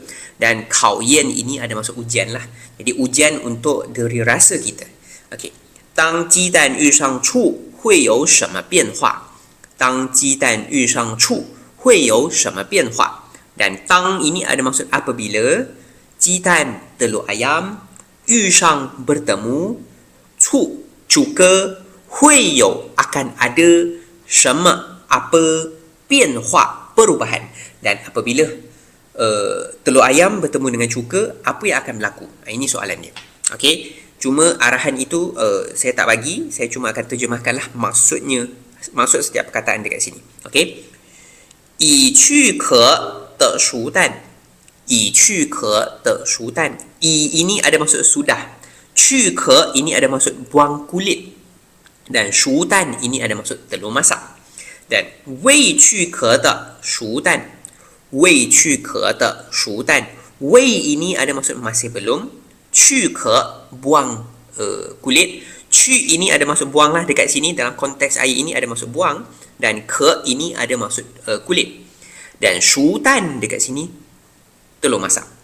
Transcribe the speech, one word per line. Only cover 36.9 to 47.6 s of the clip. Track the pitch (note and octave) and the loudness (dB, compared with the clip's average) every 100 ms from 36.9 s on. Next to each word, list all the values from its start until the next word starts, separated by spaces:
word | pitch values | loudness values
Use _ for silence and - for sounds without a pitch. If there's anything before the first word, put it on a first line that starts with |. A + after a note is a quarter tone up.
akan | A2 A#2 | -6 -8
terjemahkanlah | B2 A#2 A#2 B2 B2 - | -6 -4 -4 -4 -4 -6
maksudnya, | B2 G#2+ - - D#3 C#3 C3 A#2+ - - - - | -6 -2 2 2 0 -2 -4 -4 -12 -20 -20 -8
maksud | B2+ B2 C3+ | -2 0 0
setiap | A2+ A2+ - | 0 -4 -4
perkataan | A#2 A2 G#2 | -6 -4 -4
dekat | G#2+ - | -6 -8
sini. | - - - - | -8 -10 -20 -20
Okey. | - C3+ F3 - - - _ - - _ _ _ _ - | -4 -2 -2 -4 -20 -20 _ -20 -20 _ _ _ _ -4
Yi | D3+ C#3+ C3 C3+ | 2 4 4 4
qu | - D4 B3+ - | 4 4 4 2
ke | - B2 A#2+ D#3 - - - - | 2 6 6 4 -2 -12 -18 0
de | B2+ - | 0 2
shu | - B2 A2+ | -2 -2 -4
dan. | F#3+ D3+ - - - _ _ _ _ - | -2 -2 -4 -16 -20 _ _ _ _ -2
Yi | A#2+ G#2 | 0 2
qu | - - G3 - | 2 2 2 -2
ke | - A2 G#2 - - A#2+ | -2 0 0 0 -2 -2
de | G2+ | -2
shu | - - A#2 | -2 -6 -6
dan. | A#2+ D#3 - - _ | -4 -4 -6 -16 _
Yi | D#3+ D#3 D3+ D#3+ | -2 0 0 0
ini | F3 | 0
ada | G3+ | 0